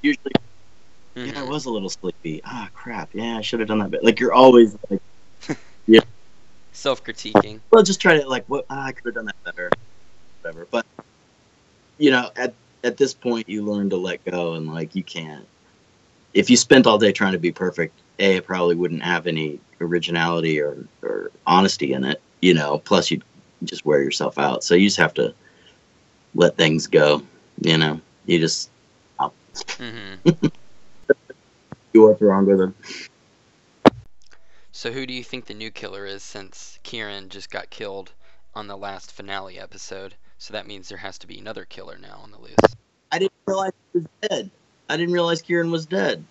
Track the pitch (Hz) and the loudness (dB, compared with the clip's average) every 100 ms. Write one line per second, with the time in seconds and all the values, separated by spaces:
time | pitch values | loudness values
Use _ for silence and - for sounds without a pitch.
0 | 147 143 - - - - - - - - | 2 0 0 -2 -2 -20 -20 -20 -20 -20
1 | - 127 127 147 131 151 127 110 95 - | -16 -10 -10 -8 -6 -6 -4 -6 -6 -8
2 | 90 - 85 78 98 120 101 - 120 110 | -8 -8 -10 -10 -10 -12 -12 -14 -12 -12
3 | 85 98 117 117 107 120 107 110 98 - | -10 -8 -8 -6 -6 -4 -2 -2 -2 2
4 | 113 107 127 123 131 123 113 98 - 98 | 2 2 2 8 10 10 8 4 -6 -6
5 | - - - - - 147 - - - 110 | -6 -18 -20 -18 -10 -10 -10 -10 6 6
6 | - - - - - - - - 143 127 | 6 -16 -18 -20 -20 -20 -18 -6 -4 -4
7 | - 110 110 107 107 107 - 226 190 196 | -8 -12 2 2 2 -8 6 8 8 4
8 | 190 156 135 131 - 139 - 135 135 127 | 4 4 4 -4 -4 -6 -6 -8 -8 -8
9 | 123 113 107 - 87 87 90 - - - | -8 -8 -10 -10 -14 -10 -4 -4 -4 -20
10 | - - - - 85 80 87 120 - - | -20 -20 -20 -14 -14 -12 -6 -6 -6 -16
11 | - _ _ _ _ _ _ _ _ _ | -20 _ _ _ _ _ _ _ _ _
12 | 147 131 120 - 123 - _ _ 120 117 | 4 4 0 -4 -6 -6 _ _ -4 0
13 | 131 - 123 117 110 104 104 104 98 95 | 0 0 -4 -4 -4 -6 -4 -2 -2 -2
14 | 92 87 - 90 85 82 78 80 80 95 | -4 -6 -6 -4 -4 -4 -8 -8 -6 -8
15 | 87 85 80 73 - _ _ _ _ _ | -8 -12 -14 -16 -20 _ _ _ _ _
16 | _ _ _ 95 101 120 - 135 123 104 | _ _ _ -6 2 0 6 6 6 6
17 | 104 95 98 92 87 78 92 85 80 _ | 4 2 -2 0 -4 -4 -6 -4 -8 _
18 | _ - 98 92 - 92 87 85 87 80 | _ -2 2 2 -2 -2 0 0 -2 -4
19 | 85 85 85 80 78 71 _ _ 85 87 | -2 -2 -2 -4 -6 -8 _ _ -2 -2
20 | 80 85 82 85 80 76 73 69 - _ | -2 -2 0 0 0 0 -2 -6 -16 _
21 | - 50 50 _ - 90 98 - 71 65 | -8 -6 -8 _ 4 6 6 2 -2 -2
22 | 65 73 _ _ 90 80 73 73 - 95 | -2 -4 _ _ 4 4 2 -4 2 0
23 | 78 76 - _ _ _ 87 - 76 73 | 2 -4 -8 _ _ _ -12 -6 0 2
24 | 69 - 67 71 71 64 - 87 101 95 | 2 -2 -4 -2 -2 -2 2 4 4 4
25 | 78 - - - _ _ _ _ _ _ | 0 2 -4 -4 _ _ _ _ _ _
26 | _ _ _ - 87 - 82 80 - 80 | _ _ _ 2 2 4 2 2 2 4
27 | 76 76 - _ _ - 87 80 78 80 | 6 2 -2 _ _ -4 0 2 2 -2
28 | _ _ - 85 80 - - _ _ _ | _ _ 0 2 2 -2 -10 _ _ _
29 | _ - 73 _ _ - - - 123 113 | _ -6 -6 _ _ -16 -12 -10 -10 -12
30 | 101 95 - 165 156 - - - - - | -14 2 2 2 -4 -4 -20 -20 -20 -20
31 | - - _ - _ _ _ - _ 110 | -2 -2 _ -20 _ _ _ -20 _ 8
32 | 110 104 104 95 98 98 92 - - - | 8 8 4 4 4 4 2 -4 -16 -16
33 | - _ _ _ _ _ _ _ - - | -18 _ _ _ _ _ _ _ 0 0
34 | - - - - - - - - 120 131 | -20 -20 -20 -20 -20 -20 -18 -12 -10 -8
35 | 131 127 120 127 107 107 110 - 104 98 | -10 -12 -12 -14 -14 -14 -14 -12 -12 -12
36 | 98 98 - 104 98 - - - - 117 | -12 -14 -14 -16 -16 -18 -18 -18 -14 -12
37 | 104 101 95 98 - 101 87 - 104 98 | -10 -12 -14 -18 -14 -14 -14 -12 -12 -12
38 | 92 - - - - 107 104 98 101 95 | -16 -20 -20 -20 -16 -14 -14 -12 -12 -12
39 | - - 98 98 95 90 92 95 - 95 | -16 -18 -12 -12 -12 -16 -18 -16 -14 -14
40 | 98 - - - - 104 101 101 92 95 | -14 -16 -20 -18 -12 -12 -12 -16 -16 -14
41 | 95 - - - 101 107 - - - 87 | -14 -14 -18 -16 -14 -14 -14 -18 -18 -18
42 | 95 98 107 107 117 101 - - _ _ | -20 -20 -20 -20 -6 0 0 0 _ _
43 | _ 165 190 _ - 190 190 - _ 180 | _ -2 -2 _ -6 -4 -4 -8 _ -4
44 | 160 _ 214 - 190 _ _ _ - 156 | -4 _ -6 -6 -8 _ _ _ -6 -4
45 | 175 175 170 165 - 175 170 165 156 190 | 0 0 2 0 0 -2 0 -4 -4 -2
46 | 185 165 156 | -2 -4 -10